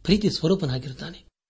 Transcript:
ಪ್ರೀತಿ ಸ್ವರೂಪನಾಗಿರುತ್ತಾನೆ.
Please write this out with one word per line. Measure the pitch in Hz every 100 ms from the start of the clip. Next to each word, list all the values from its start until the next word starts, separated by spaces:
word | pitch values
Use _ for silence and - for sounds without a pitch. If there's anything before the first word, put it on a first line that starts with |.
ಪ್ರೀತಿ | - 208 208
ಸ್ವರೂಪನಾಗಿರುತ್ತಾನೆ. | - 160 190 147 127 131 127 156 - - _ _